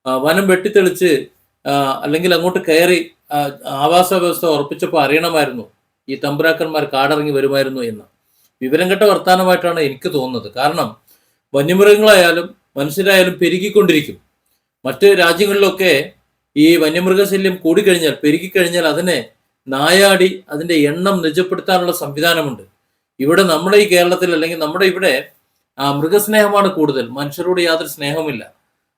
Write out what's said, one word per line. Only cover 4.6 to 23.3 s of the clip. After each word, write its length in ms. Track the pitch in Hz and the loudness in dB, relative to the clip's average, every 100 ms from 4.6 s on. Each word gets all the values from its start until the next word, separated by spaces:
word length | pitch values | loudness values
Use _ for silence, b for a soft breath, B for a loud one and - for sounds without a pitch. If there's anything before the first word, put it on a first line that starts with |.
| 143 151 175 160 | -4 -6 -4 -2
അറിയണമായിരുന്നു 640 | 135 151 170 160 139 123 107 _ _ _ - | 0 0 0 -2 -2 -6 -14 _ _ _ -14
ഈ 120 | 135 | -8
തമ്പുരാക്കന്മാർ 600 | 143 147 160 160 165 147 | -6 -2 0 0 -2 -4
കാടിറങ്ങി 500 | 143 135 139 151 151 139 | -4 -2 0 0 -2 -2
വരുമായിരുന്നു 420 | 135 139 135 131 | 0 0 -2 -4
എന്ന്. 260 | 117 107 - _ _ _ _ - | -8 -10 -16 _ _ _ _ -10
വിവരം 280 | 131 156 185 | -4 -2 0
കെട്ട 120 | 190 | 2
വർത്താനമായിട്ടാണ് 800 | 208 175 160 185 185 175 175 165 | 2 2 2 2 2 0 0 -2
എനിക്ക് 320 | 143 127 - | -4 -4 -6
തോന്നുന്നത്. 360 | 147 127 123 104 | -4 -4 -8 -10
കാരണം 440 | 123 143 170 120 107 _ _ _ _ _ | -4 -2 -2 -6 -8 _ _ _ _ _
വന്യമൃഗങ്ങളായാലും 920 | 139 143 185 202 208 214 196 175 165 170 - _ 135 | -2 0 4 6 6 6 6 4 2 -4 -12 _ -8
മനുഷ്യരായാലും 600 | 147 147 190 190 185 180 | -6 -2 2 2 2 0
പെരുകിക്കൊണ്ടിരിക്കും. 760 | 170 180 202 202 185 156 147 98 _ _ _ _ _ _ | -2 -2 0 2 2 2 -2 -12 _ _ _ _ _ _
മറ്റ് 220 | 127 135 202 | -10 2 4
രാജ്യങ്ങളിലൊക്കെ 1080 | 190 170 160 202 196 196 185 185 139 - _ _ _ _ 143 | 4 4 2 0 2 0 0 0 0 -2 _ _ _ _ 2
ഈ 200 | 156 170 | 4 4
വന്യമൃഗശല്യം 800 | 156 170 185 190 196 190 190 185 | 2 0 0 0 0 0 -2 -2
കൂടിക്കഴിഞ്ഞാൽ, 600 | 160 175 196 175 160 131 | 0 2 2 2 0 0
പെരുകിക്കഴിഞ്ഞാൽ 600 | 147 160 185 190 175 175 160 | 0 -2 -2 -2 0 0 -2
അതിനെ 440 | 147 180 151 113 _ _ _ - | -2 -2 -4 -6 _ _ _ -10
നായാടി 760 | 135 151 185 196 190 185 190 - | -4 2 4 4 4 2 0 -10
അതിൻ്റെ 260 | 147 170 | -8 -2
എണ്ണം 480 | 165 143 160 190 196 | 0 0 0 -2 -2
നിജപ്പെടുത്താനുള്ള 720 | 160 151 185 185 - 185 180 | -2 -2 -4 -4 -2 -2 0
സംവിധാനമുണ്ട്. 880 | 175 143 139 165 165 151 113 - _ _ _ _ - | -4 -6 -4 -2 0 -4 -8 -16 _ _ _ _ -6
ഇവിടെ 220 | 135 | 0